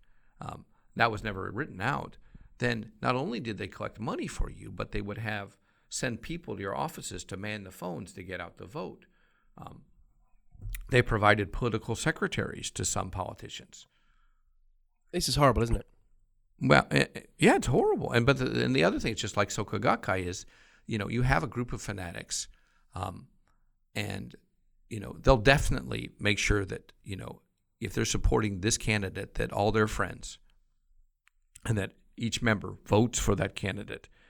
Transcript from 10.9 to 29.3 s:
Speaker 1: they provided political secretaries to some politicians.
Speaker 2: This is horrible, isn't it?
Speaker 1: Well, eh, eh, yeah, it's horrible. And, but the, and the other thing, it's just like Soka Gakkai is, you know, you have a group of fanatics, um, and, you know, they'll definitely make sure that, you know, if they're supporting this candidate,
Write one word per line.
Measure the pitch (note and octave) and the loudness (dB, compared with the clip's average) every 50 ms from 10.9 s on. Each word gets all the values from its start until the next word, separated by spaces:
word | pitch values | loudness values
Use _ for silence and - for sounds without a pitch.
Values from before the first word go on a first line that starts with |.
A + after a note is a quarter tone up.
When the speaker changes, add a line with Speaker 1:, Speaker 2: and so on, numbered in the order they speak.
Speaker 1:
they | C3 B2 | 4 4
provided | A#2+ - A#2 G#2 G#2 G#2 G#2+ G#2 G2+ - | 6 4 4 6 6 6 6 6 2 -2
political | - - B2+ A#2+ G#2+ A2 - - A2+ | -2 -2 -2 0 -2 -2 -2 -4 -4
secretaries | - - D#3 D3 - - - - - - - - - - - | -2 0 -2 0 0 -2 -2 -2 -2 -4 -4 -6 -8 -10 -8
to | - - F#2+ | -6 -4 -2
some | - - G2+ G2 F#2+ | -2 -2 -2 -4 -4
politicians. | - F#2 F2+ - - - - - - - - - - - - _ _ _ _ _ _ _ _ _ _ _ _ _ _ _ _ _ _ _ _ _ _ _ _ _ | -4 -6 -6 -6 -8 -12 -14 -14 -14 -16 -16 -18 -20 -20 -20 _ _ _ _ _ _ _ _ _ _ _ _ _ _ _ _ _ _ _ _ _ _ _ _ _
Speaker 2:
This | - F3+ E3+ - | -4 -2 0 2
is | B2 | 4
horrible, | C#3 C#3+ C3 A2 A#2 | 6 6 6 6 4
isn't | A#2 A#2 A2+ | 2 2 2
it? | G2 - _ _ _ _ _ _ _ _ _ _ _ _ _ _ - | 0 -2 _ _ _ _ _ _ _ _ _ _ _ _ _ _ 0
Speaker 1:
Well, | - C2 C#2+ C2+ - - | 4 6 6 6 6 4
eh, | - C#2 - - - | 4 2 2 2 -2
eh, | - - - _ - | -10 -14 -14 _ 4
yeah, | - G#3+ E4 | 6 6 6
it's | D4 - | 6 4
horrible. | A#2 B2+ G3+ F#4 G#4+ G#4 A#3 - - | 2 2 4 4 2 2 0 0 2
And, | - A#2+ A#2+ | 2 4 4
but | B2+ A#2 A2 | 4 4 2
the, | B2+ A#2+ A2+ A#2+ B2 | 0 0 0 0 2
and | B2 B2+ | 2 4
the | C#3 D#3+ | 4 4
other | F#3 G#3+ D4 | 4 4 2
thing, | - C3 | -2 -2
it's | A2 - | -4 -4
just | - G2+ - | -4 -2 0
like | G#2 G#2 - | 0 0 0
Soka | - - G2+ - A2 G#2 | -2 -4 -4 -4 -4 0
Gakkai | G#2 C3 A3 A#3 - - F#2+ F#2+ F2+ | 2 2 0 0 0 -2 -2 -2 -2
is, | F2 F#2 - - - - - _ _ _ _ _ | -4 -6 -8 -10 -16 -20 -20 _ _ _ _ _
you | - A#2 G#2+ | -6 -4 -4
know, | G2 - | -4 -2
you | - A#2 | -2 0
have | B2 B2+ - E3 | 2 4 4 2
a | D#3+ - | 2 0
group | F2+ A#2+ B2 A#2+ | -4 -6 -6 -6
of | B2+ A2 | -8 -8
fanatics, | - - G2+ G2+ F2+ E2+ F#2+ G#2 - - - - - - - _ _ _ _ _ _ _ - | -8 -8 -8 -8 -8 -10 -10 -10 -10 -8 -8 -8 -8 -10 -14 _ _ _ _ _ _ _ -10
um, | F#2+ F#2+ F#2+ F#2+ G2+ C3+ - _ _ _ _ _ _ _ _ _ _ _ _ - | -8 -6 -6 -8 -10 -14 -20 _ _ _ _ _ _ _ _ _ _ _ _ -6
and, | A2 G#2 G2+ G2 G2 A#2+ - - - _ _ _ _ _ _ _ _ _ - | -6 -4 -4 -6 -8 -8 -12 -14 -18 _ _ _ _ _ _ _ _ _ -10
you | - G#2+ | -8 -8
know, | G2 - - - | -8 -8 -10 2
they'll | - C3 C3+ | 6 6 6
definitely | A#2 G#2 C3+ C#3 D3+ - - - - - B2 A2+ A2+ - - - - | 8 8 6 6 6 6 2 2 0 -2 -4 -6 -6 -6 -8 -6 0
make | - G#2 G#2 - | 0 2 2 2
sure | - - G#2 G#2 G2 | 4 2 2 2 0
that, | F#2+ A2+ A#2 - - - _ | -2 -6 -10 -10 -14 -20 _
you | - G2+ G2 | -12 -10 -10
know, | F#2+ A2+ - - - _ _ _ _ _ _ _ - | -8 -10 -12 -14 -16 _ _ _ _ _ _ _ -8
if | - G2 - | -6 -4 -2
they're | A#2 A2+ | 0 0
supporting | - - G#2+ - - B2+ B2 G#2+ G#2 G2 F2+ | 0 2 2 4 4 4 4 4 2 0 0
this | F2 A2 - - | 0 0 0 2
candidate, | - A2+ A2 G#2 G2 F#2 F#2 F#2+ G2+ - | 2 2 2 2 0 -2 -4 -8 -10 -6